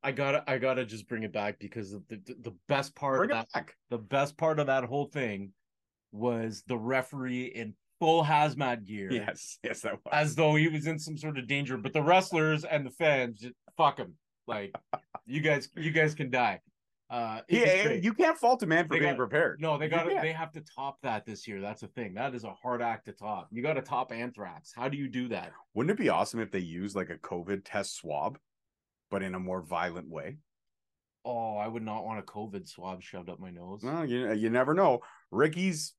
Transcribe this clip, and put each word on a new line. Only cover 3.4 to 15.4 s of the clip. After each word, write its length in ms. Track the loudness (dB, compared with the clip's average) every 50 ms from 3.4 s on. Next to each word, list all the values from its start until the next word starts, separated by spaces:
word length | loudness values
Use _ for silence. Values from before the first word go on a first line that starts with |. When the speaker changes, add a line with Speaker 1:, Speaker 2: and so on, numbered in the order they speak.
| -4 -4 -6
Speaker 1:
that, 140 | -8 -8 -8
Speaker 2:
back. 80 | -12 _ _ _
Speaker 1:
the 80 | -8 -8
best 380 | -4 -2 0 0 0 0 -2 0
part 220 | 0 2 2 2
of 80 | 2 2
that 180 | 2 2 0
whole 200 | 0 -2 -4 -4
thing 460 | -4 -4 -4 -2 -2 -2 -4 -6 -10 -14 _ _ _ _ _ _ _ _ _ _ _
was 520 | -8 -4 -2 0 0 0 -2 -4 -6 -8 -6
the 120 | -4 -4 -2
referee 680 | 0 0 0 0 0 -2 -4 -6 -6 -4 -4 -4 -4
in 300 | -6 -8 -8 -8 -10 -10 -14 _ _ _ _
full 240 | 4 6 6 6 6
hazmat 640 | 6 6 6 4 4 2 0 0 0 0 -2 -4
gear. 260 | -8 -8 -6 -4 -2
Speaker 2:
Yes, 480 | -2 -2 -2 -4 -6 -8 -10 -16 -14 -10 -8
yes, 180 | -6 -6 -6
that 120 | -6 -6 -6
was. 180 | -8 -4 0
Speaker 1:
As 240 | 2 2 2 2 2
though 200 | 4 4 6 6
he 120 | 6 4 4
was 200 | 2 0 -2 -2
in 100 | -4 -4
some 200 | -6 -8 -8 -6
sort 200 | -6 -6 -6 -6
of 100 | -4 -2
danger. 300 | -2 -2 -2 -2 -4 -4
But 160 | -4 0 0
the 100 | 2 6
wrestlers 600 | 8 8 6 6 4 2 2 4 4 4 2 0
and 200 | 0 0 0 0
the 60 | -4
fans, 480 | -4 2 4 4 6 6 2 0 -4 -8
just, 140 | -12 -14 -14 _ _ -8 _ 4
fuck 220 | 4 4 4 2
'em. 160 | -4 -10 -10 _ _ _ _ _ _ -6
Like, 280 | -6 -4 -4 -6 -8 -12 -8 _ -8
<laughs> 320 | -8 -6 _ -16 -16 -10 -6
you 140 | -2 0